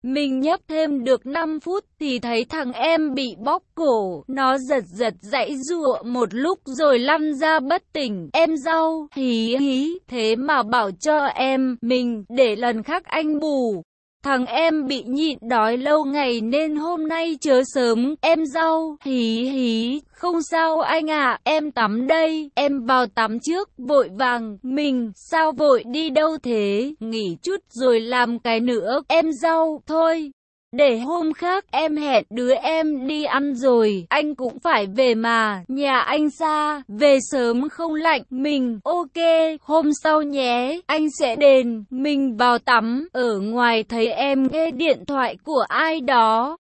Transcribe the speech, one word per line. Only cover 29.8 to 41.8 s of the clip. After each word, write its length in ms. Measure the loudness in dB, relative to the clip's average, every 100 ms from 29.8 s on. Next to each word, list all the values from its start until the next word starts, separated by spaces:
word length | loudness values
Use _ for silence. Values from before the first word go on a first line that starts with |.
| -4
thôi. 440 | 0 2 0 -4 -12 _ _ _ 2
Để 200 | 2 2
hôm 360 | -2 -2 -2
khác 320 | -2 -2 -2 -2
em 260 | -2 -2 -2
hẹn 260 | 0 0 0
đứa 240 | -4 0
em 540 | 0 2 0 0 -2 -4
đi 160 | -4
ăn 320 | -2 -2 -2 0
rồi, 500 | 2 4 4 0 -2
anh 260 | -2 -2 -4
cũng 240 | -8 -4
phải 280 | 0 0 0 0
về 200 | 2 2
mà, 480 | 2 2 0 -4 -6
nhà 320 | -4 0 0
anh 300 | 2 2 0
xa, 520 | 0 -2 0 -2 -4 -10
về 300 | 2 4 4 2
sớm 380 | -2 0 0 -2
không 240 | -4 -4
lạnh, 280 | 0 0 0 -2
mình, 500 | -4 -2 0 -2 -4
ok, 400 | -2 -2 -4 0 2 4 2 -2
hôm 280 | 0 2 2 0
sau 180 | 2 2
nhé, 580 | 2 -2 0 0 -2 -6 -2
anh 220 | 0 0 0
sẽ 160 | -2 4
đền, 480 | 6 6 4 -4